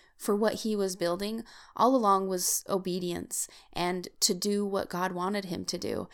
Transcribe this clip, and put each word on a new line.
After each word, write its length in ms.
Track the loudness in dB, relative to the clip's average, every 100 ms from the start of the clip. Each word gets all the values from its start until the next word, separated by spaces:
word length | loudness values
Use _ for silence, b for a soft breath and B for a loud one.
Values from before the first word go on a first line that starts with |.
| b b
for 180 | 0 2
what 180 | 2
he 220 | 0 -2 0
was 200 | -2 0
building 460 | -2 0 -4 -6 -10 B B 2
all 180 | 4
along, 340 | 6 6 4 2
was 360 | 0 0 -2 0
obedience 800 | -2 0 -2 -2 -4 -6 -6 -6 B B
and 360 | -4 -2 -2 -6 0
to 120 | 2
do 320 | 2 0 0
what 240 | 0 0 -2
God 240 | -2 -2
wanted 340 | -2 -2 -2 -4
him 180 | -6 -4
to 100 | -6
do. 320 | -4 -4 -6